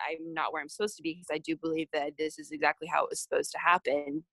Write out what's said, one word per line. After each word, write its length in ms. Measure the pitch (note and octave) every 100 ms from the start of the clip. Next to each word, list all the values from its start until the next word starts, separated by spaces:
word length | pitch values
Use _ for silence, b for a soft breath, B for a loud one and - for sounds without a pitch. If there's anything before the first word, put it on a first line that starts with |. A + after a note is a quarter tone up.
| B2
I'm 220 | D#3+ E3
not 220 | D#3+ C3
where 80 | D#3
I'm 80 | D3
supposed 260 | - G#3 -
to 60 |
be, 140 | D#3+ F3
'cause 100 | F3
I 60 | D#3
do 160 | D#3+ D#3
believe 320 | E3 D#3+ D#3
that 200 | D#3 D3 D3
this 220 | D#3 -
is 120 | C#3+
exactly 380 | D3+ D3+ - E3
how 160 | D3
it 60 | C#3+
was 100 | -
supposed 320 | - D3 -
to 60 | C#3+
happen, 640 | D#3+ F3+ - C#3+ C#3+ D3+ -